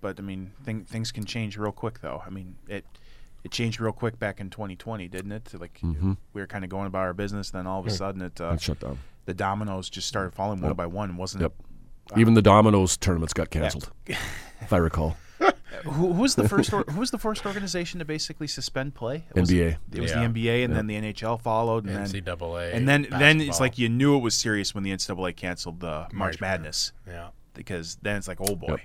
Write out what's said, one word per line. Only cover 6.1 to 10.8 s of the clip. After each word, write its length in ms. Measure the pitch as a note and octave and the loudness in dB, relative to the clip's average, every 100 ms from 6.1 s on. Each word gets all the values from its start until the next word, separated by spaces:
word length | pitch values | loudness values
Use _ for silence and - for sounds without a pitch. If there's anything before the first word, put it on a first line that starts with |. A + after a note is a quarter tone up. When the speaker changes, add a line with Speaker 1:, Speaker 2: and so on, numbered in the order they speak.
| F#2+ - | 0 -4
Speaker 1:
we 80 | G2+ | -10
were 40 | G2 | -8
kinda 200 | G#2 F#2 | -8 -6
going 200 | F#2+ G2 | -6 -4
about 180 | F#2+ | 0
our 100 | F#2 | 0
business, 340 | F2+ G2+ G2+ F#2+ | 0 -4 -4 -6
then 160 | F#2+ F#2 | -6 -4
all 140 | F#2+ | -4
of 60 | F#2+ | -2
a 40 | |
Speaker 3:
Hmm. 60 | G2 | -2
Speaker 1:
sudden 240 | G2 F#2+ | -4 -4
it, 180 | F2+ - | -8 -6
uh, 80 | E2 | -4
Speaker 2:
And 100 | E2 | -2
shut 200 | - D2 | -2 -4
down. 180 | - C2+ - - | -6 -8 -12 -16
Speaker 1:
the 80 | - | -10
dominoes 560 | F2+ G2 G2+ G#2+ F#2+ F#2 | -2 -2 0 -2 -6 -6
just 180 | - - | -8 -6
started 280 | A2 F#2 | -2 -4
falling 260 | - G2 G2+ | -2 -2 0
one 100 | F2 | -2
Speaker 2:
Yep. 40 | |
Speaker 1:
by 100 | D2+ | 0